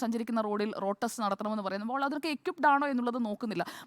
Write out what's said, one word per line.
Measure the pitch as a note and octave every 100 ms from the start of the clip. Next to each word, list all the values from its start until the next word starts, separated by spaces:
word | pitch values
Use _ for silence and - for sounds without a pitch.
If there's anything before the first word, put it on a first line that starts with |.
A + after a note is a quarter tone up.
സഞ്ചരിക്കുന്ന | A3+ A3+ A#3 A#3
റോഡിൽ | G#3+ G#3 A3 -
റോഡ് | G3 G3+
ടെസ്റ്റ് | A#3 -
നടത്തണമെന്ന് | G#3 G3 G#3 G#3+
പറയുന്നു. | F#3+ G3 A3
അപ്പോൾ | C4+ C#4
അതൊക്കെ | D4+ E4
എക്വിപ്ഡ് | C#4 F4+ D4 D4
ആണോ | C#4 C#4+
എന്നുള്ളത് | B3 A#3+ B3 A3
നോക്കുന്നില്ല. | G#3 A3+ G3+ - -